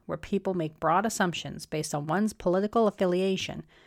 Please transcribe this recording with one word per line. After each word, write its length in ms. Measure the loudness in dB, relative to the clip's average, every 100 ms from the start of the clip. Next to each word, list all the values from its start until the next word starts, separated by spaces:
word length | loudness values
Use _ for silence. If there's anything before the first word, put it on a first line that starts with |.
| -8
where 120 | -8
people 360 | -2 -2 0
make 260 | -2 -2 -2
broad 260 | 2 2 2
assumptions 580 | 0 0 0 -8 -10
based 300 | -6 -6 -2
on 140 | -4 0
one's 240 | 0 0
political 560 | 0 0 2 2 2 2
affiliation, 760 | 4 2 2 2 0 -4 -8 -12 -20